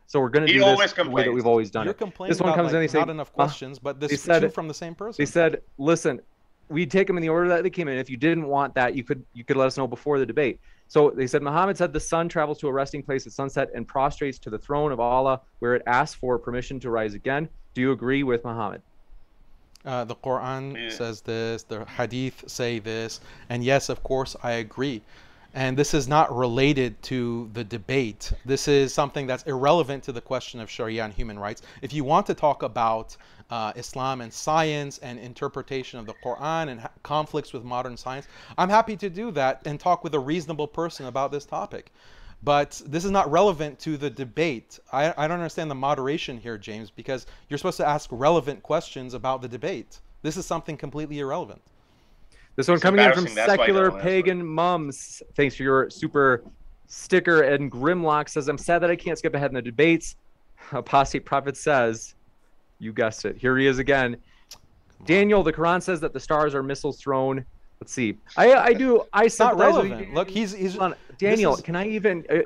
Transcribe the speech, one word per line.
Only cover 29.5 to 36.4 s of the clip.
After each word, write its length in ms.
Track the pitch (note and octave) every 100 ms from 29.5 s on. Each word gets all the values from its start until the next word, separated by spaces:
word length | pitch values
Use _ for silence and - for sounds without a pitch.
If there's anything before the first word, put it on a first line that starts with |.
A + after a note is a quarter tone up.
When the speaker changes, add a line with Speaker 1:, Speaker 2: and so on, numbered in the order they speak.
| C3 C#3 E3+ C3+ C#3
Speaker 3:
to 100 | C3+
the 80 | A#2
question 380 | - C3 - B2
of 100 | G#2+
Sharia 360 | - A2+ A2+
and 100 | A2
human 240 | G2 A2 G#2
rights. 240 | G2+ A#2+ - -
If 100 | C3
you 100 | D3+
want 240 | C3 E3 G3+
to 80 |
talk 300 | E3+ D3+ C3+
about, 520 | C#3+ A#2 A2+ A2+ A2+ - - - -
uh, 260 | A#2 G#2+ A#2+
Islam 460 | A#2+ C#3 C3 C3
and 100 | A#2
science 640 | - - D#3 D#3 D3+ C#3+ -
and 220 | C3+ A#2+
interpretation 800 | A#2+ B2 C#3 C#3 - C3+ B2+ B2
of 60 | G#2+
the 80 |
Quran 560 | A2 B2+ A#2+